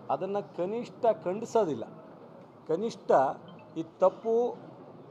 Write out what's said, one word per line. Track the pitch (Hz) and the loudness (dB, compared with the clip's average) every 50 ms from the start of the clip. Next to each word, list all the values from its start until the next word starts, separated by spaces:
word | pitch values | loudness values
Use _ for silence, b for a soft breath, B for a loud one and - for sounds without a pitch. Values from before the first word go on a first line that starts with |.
| B - | B -4
ಅದನ್ನು | 127 147 180 190 196 202 - - - | -4 -2 -2 -2 -4 -4 -4 -6 -4
ಕನಿಷ್ಠ | - 175 190 220 240 226 - - - - 226 208 214 - | -4 -4 -2 -2 -4 -6 -8 -6 0 2 2 2 2 -2
ಖಂಡಿಸೋದಿಲ್ಲ. | 180 185 214 233 - - 226 208 160 135 113 107 - - - - - - - - - - - - - - - - - | -4 -4 -4 -4 2 2 2 4 2 0 -4 -6 -12 -14 -18 -20 -20 -20 -20 -20 -20 -20 -20 -20 -20 -20 -12 -4 -2
ಕನಿಷ್ಠ | 160 175 220 233 - - - - 208 151 131 143 - - - - - - - - - | -2 -2 -2 -4 -6 -6 0 4 4 6 6 4 0 -6 -12 -18 -20 -20 -18 -12 -10
ಈ | 165 160 - - - | -8 -10 -6 0 4
ತಪ್ಪು, | 185 185 185 - - 226 226 233 247 233 - - - - - - - - - - - - | 4 4 4 2 -2 0 2 2 2 0 -2 -8 -14 -18 -18 -20 -20 -20 -20 -20 -20 -18